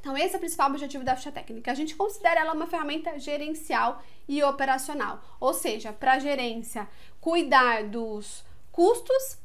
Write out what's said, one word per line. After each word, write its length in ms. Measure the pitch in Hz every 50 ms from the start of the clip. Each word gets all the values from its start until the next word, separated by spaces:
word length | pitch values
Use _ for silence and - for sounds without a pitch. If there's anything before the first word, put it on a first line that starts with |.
Então, 160 | - 285 269
esse 160 | 277 330 370 381
é 40 |
o 20 | 349
principal 300 | 349 339 - - 285 277
objetivo 340 | 277 285 285 277 - 277 262
da 100 | 262 254
ficha 160 | 254 - 294
técnica. 400 | 277 - - - 226 226 - -
A 60 | 262
gente 180 | 262 311 311 -
considera 460 | - 392 427 403 - - 330 330 330
ela 140 | 311 320 320
uma 140 | 311 330
ferramenta 520 | 339 349 330 302 285 285 320 339 349 311 285
gerencial 800 | - 294 294 294 294 302 311 311 - - 285 226 226 240 269 - - - - - - -
e 120 | 277 294
operacional, 760 | 294 277 277 285 277 262 262 269 269 - 294 294 220 - - - - - - -
ou 120 | - 262 262
seja, 380 | 254 - 302 214 220 - 226
pra 280 | 208 - - 262 262 277
gerência 680 | 277 285 285 262 247 240 226 226 220 - - 220 202 - - - - - - -
cuidar 640 | - 320 330 349 330 269 277 262 254 240 233 220 214
dos 600 | 208 202 233 226 220 214 214 208 - - - - - - - - -
custos 680 | - - 339 392 466 - - - 508 539 523 - - - -